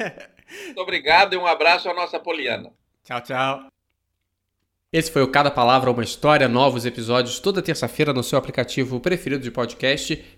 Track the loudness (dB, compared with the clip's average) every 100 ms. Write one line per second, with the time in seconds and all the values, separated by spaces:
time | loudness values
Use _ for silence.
0 | -10 -10 -20 _ _ -18 -14 -10 -6 -2
1 | 4 6 6 2 0 4 4 2 0 -4
2 | -4 -6 -6 -6 -4 -6 -8 _ _ _
3 | -10 -8 -4 -2 -2 -2 -10 _ _ _
4 | _ _ _ _ _ _ _ _ _ -2
5 | 0 0 2 4 2 4 4 4 4 0
6 | -4 -2 2 4 4 4 2 2 -4 -6
7 | -2 0 0 -4 -4 -2 -2 -4 -4 -2
8 | 0 0 0 -2 -2 -4 -4 -4 -4 -2
9 | -2 -2 -4 -6 -6 -6 -6 -2 -2 0
10 | -2 -8 -10